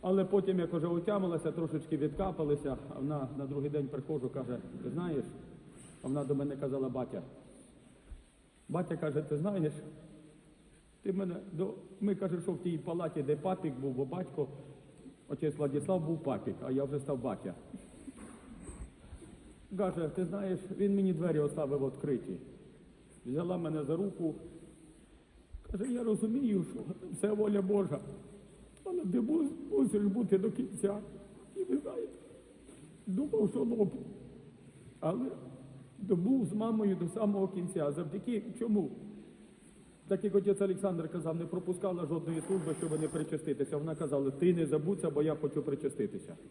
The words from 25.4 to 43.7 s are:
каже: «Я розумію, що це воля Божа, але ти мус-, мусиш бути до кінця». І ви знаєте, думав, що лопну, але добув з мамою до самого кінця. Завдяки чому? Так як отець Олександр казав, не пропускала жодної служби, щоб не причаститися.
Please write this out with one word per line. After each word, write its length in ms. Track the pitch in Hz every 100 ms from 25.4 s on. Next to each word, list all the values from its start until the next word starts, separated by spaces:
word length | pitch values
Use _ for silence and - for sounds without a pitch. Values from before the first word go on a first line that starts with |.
| - - -
каже: 220 | 190 254
«Я 100 | 240
розумію, 640 | 226 214 220 240 254 196 156
що 80 | - - - - -
це 120 | 202
воля 280 | 208 214 202
Божа, 380 | 190 202 175 143 139 - - - - - - -
але 220 | 392 359 202
ти 160 | 240
мус-, 300 | 226 330 285 - -
мусиш 320 | 427 247 208
бути 340 | 208 202 220 196
до 140 | 214
кінця». 480 | - - - 196 208 - - - - - 392
І 80 |
ви 140 | 370 285
знаєте, 360 | - - - - - - - - - - - - -
думав, 420 | 185 294 440 208
що 100 | -
лопну, 420 | 240 233 196 - - - - - - - - - - -
але 260 | 160 208 262 - - - - - - -
добув 460 | 196 175 185 269 196
з 80 |
мамою 420 | 214 226 220 208 180
до 120 | 170
самого 400 | 220 208 202 190
кінця. 440 | 185 175 185 147
Завдяки 520 | 143 160 190 220 226 - -
чому? 300 | 226 208 151 - - - - - - - - - - - -
Так 160 | 190
як 120 | 208 190
отець 260 | 196 196
Олександр 480 | 196 185 196 170 160
казав, 260 | 175 160 160
не 100 | 165
пропускала 600 | 180 180 180 196 175 156
жодної 360 | 165 151 160
служби, 340 | - 190 160 147
щоб 240 | 170 -
не 60 | 156
причаститися. 680 | 160 151 151 151 139 139